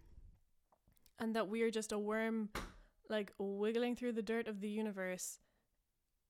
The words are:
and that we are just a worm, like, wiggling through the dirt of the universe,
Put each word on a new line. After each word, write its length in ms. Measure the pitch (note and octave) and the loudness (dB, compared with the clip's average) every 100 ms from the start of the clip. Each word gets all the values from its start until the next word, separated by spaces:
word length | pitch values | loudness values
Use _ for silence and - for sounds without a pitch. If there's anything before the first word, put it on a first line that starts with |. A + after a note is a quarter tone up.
| - - - - _ _ _ _ - - - - | -16 -20 -20 -20 _ _ _ _ -20 -20 -20 -4
and 160 | A3+ A3+ | 0 2
that 120 | F#3 | 2
we 140 | A3+ | 2
are 80 | A3+ | 2
just 220 | A3 G#3+ | 2 -2
a 80 | G#3 | -2
worm, 500 | G#3 A3 A3+ A3+ G#3 - - - - _ - | 0 2 2 0 -2 -4 -8 -12 -20 _ -2
like, 240 | G#3+ G3+ - | -2 -2 -2
wiggling 580 | G3 G3 G#3+ A#3 B3 A#3+ | -2 2 2 4 2 2
through 180 | B3 | 0
the 100 | A3+ | 0
dirt 240 | G#3 A3+ A3+ | 0 0 0
of 120 | G3+ | -2
the 100 | G#3 | -2
universe, 680 | G#3+ G#3+ F#3+ F#3 F3+ - - _ _ _ _ _ _ _ _ _ | 0 0 0 -2 -2 -6 -8 _ _ _ _ _ _ _ _ _